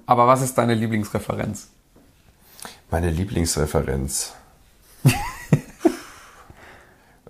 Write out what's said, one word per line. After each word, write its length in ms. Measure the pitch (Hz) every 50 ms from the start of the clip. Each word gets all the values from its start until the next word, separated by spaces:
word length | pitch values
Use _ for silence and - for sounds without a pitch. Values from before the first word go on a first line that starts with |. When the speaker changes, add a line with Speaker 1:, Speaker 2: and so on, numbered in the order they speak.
| -
Speaker 1:
aber 220 | - 123 120 120
was 140 | 123 131 131
ist 160 | 135 123 -
deine 160 | - 120 120 117
Lieblingsreferenz? 960 | 110 113 110 113 107 104 - - 107 - - 110 107 107 107 104 - - - _ _ _ _ _ - _ _ _ _ _ _ _ _ _ _ - - - - - - _ -
Speaker 2:
Meine 200 | - 85 85 85
Lieblingsreferenz? 1200 | 80 80 95 95 - 92 82 82 - 76 76 76 - 80 71 67 67 67 67 67 - - - - - - - _ _ _ _ _ _ _ _ _ - - -
Speaker 1:
<laughs> 60 | 247 - 784 880 960 - - - - - - - - - - - 339 - - - - - - - - - - - - - - - - - - - - _ _ _ _ _ _ - -